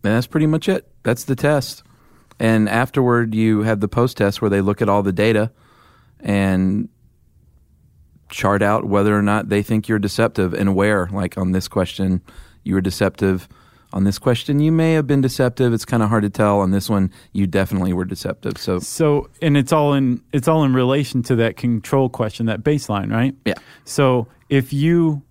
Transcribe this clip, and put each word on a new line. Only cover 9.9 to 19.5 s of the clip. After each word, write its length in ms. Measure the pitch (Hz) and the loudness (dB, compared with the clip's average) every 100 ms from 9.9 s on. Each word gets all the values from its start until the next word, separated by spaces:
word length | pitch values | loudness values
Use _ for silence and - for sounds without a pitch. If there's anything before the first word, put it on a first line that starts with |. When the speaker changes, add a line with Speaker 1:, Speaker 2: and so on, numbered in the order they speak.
| 110 | -2
Speaker 1:
deceptive 560 | 101 - - - 92 | -2 0 -2 0 -2
and 220 | - 98 95 | 0 0 2
where. 320 | 101 104 92 | 2 2 -2
Like, 240 | 98 92 - | -4 -6 -4
on 140 | 92 | -2
this 160 | 92 - | -2 -2
question, 540 | - 90 - 95 90 - - - - | -4 -4 -2 -2 -2 -4 -20 -20 -14
you 120 | - | -2
were 60 | 95 | -2
deceptive. 680 | 95 - 98 - 98 92 - - _ _ _ | -2 0 -2 0 0 0 -6 -20 _ _ _
On 100 | 95 | -2
this 140 | 98 98 | 0 0
question, 400 | - 120 - 143 | -2 -2 0 0
you 140 | 151 | 2
may 220 | 160 160 | 2 2
have 120 | 160 139 | 0 2
been 140 | 139 | 0
deceptive. 540 | 131 - 127 - 127 | 0 0 -2 0 0
It's 100 | 113 | 0
kinda 240 | - 117 107 | -2 -2 2
hard 140 | 113 | 0
to 80 | 104 | 0
tell. 300 | - 104 101 | 0 2 2
On 100 | 95 | 2
this 180 | 98 - | 0 0
one, 220 | 104 92 - - | 0 -2 -4 -10
you 140 | 101 98 | -4 -2
definitely 460 | 95 95 101 92 | 0 -2 -2 -2
were 140 | 90 92 | -2 -4
deceptive. 500 | 95 - - - 101 | -8 -8 -8 -8 -8
So, 220 | - 90 | -6 -6
Speaker 2:
So, 500 | - - 160 147 - - | -6 -2 0 0 -4 -4
and 120 | 165 | 0